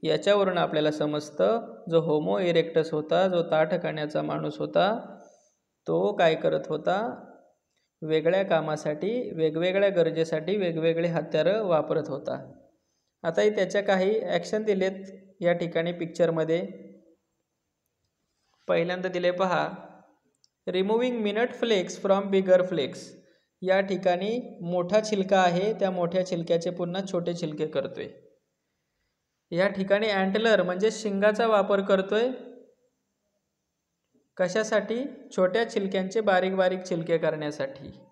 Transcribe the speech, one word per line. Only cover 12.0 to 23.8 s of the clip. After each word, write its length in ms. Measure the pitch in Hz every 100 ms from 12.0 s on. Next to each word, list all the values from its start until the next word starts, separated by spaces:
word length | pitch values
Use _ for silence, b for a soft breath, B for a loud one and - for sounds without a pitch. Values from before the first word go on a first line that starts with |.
| -
होता. 440 | 143 - 135 - - _ _ _ _ _ _
आता 200 | 165 170
हे 80 | 214
त्याच्या 320 | 208 185 202
काही 380 | 202 190 190 220
action 420 | 180 175 175 214
दिलेत 500 | 220 190 190 190 - - - _
या 120 | 175
ठिकाणी 400 | 170 170 165 170
पिक्चरमध्ये. 760 | 175 165 - 165 160 160 165 196 - - - _ _ _ _ _ _ _ _ _ _ _ _ _ _ _ _ -
पहिल्यांदा 400 | 175 170 180 180
दिले 220 | 175 180
पहा, 380 | 180 185 160 160 185 - - _ _ _ _ _ _ -
removing 560 | 180 190 226 254 240
minute 300 | 208 202 240 -
flakes 360 | 233 208 175 - 196
from 240 | 190 202
bigger 300 | 196 190 185 180
flakes. 500 | 170 127 - - - b b b _
या 180 | 185 190